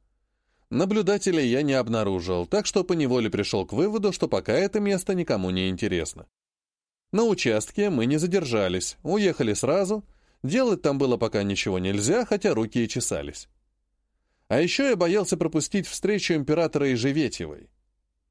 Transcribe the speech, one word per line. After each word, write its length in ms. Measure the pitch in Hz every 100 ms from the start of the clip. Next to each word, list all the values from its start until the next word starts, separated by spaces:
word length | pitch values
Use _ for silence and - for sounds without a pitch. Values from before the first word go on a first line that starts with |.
| _ _ _ _ _ _ -
Наблюдателей 800 | 117 190 214 185 202 196 165 127
я 140 | 123
не 120 | 147
обнаружил, 760 | 135 113 113 101 92 87 90 87
так 180 | 208 208
что 180 | 202
поневоле 460 | 180 170 135 127 110
пришел 360 | 92 101 107 92
к 80 |
выводу, 380 | 107 196 214 196
что 160 | - 151
пока 260 | 98 92
это 260 | 127 196 214
место 340 | 202 196 -
никому 380 | 185 165 107 92
не 180 | 92 95
интересно. 580 | 90 104 90 78 - - _ _ _ _ _ _ _ -
На 120 | 190
участке 640 | 233 185 127 110 - - 208
мы 180 | 147 117
не 100 | 151
задержались, 800 | 175 190 147 113 95 90 - -
уехали 500 | - 202 196 147 117
сразу. 500 | 101 123 180 190 214 - _ _ _
Делать 380 | 131 214 254 180
там 160 | 151 139
было 200 | 135 113
пока 260 | 113 107
ничего 360 | 101 98 - 92
нельзя, 460 | 92 101 107 220 240
хотя 280 | 196 208
руки 300 | 113 113 123
и 60 | 113
чесались. 580 | 120 - 87 71 - - _ _ _ _ _ _ _ _ _ -
А 120 | 117
еще 300 | 175 - 277
я 60 | 202
боялся 420 | 170 208 214 180
пропустить 500 | 165 160 - 196 -
встречу 460 | - 190 208 -
Императора 560 | 165 139 151 160 147 143
и 60 | 123
Живетьевой. 760 | 135 143 131 - 80 73 - _ _ _ _ _ _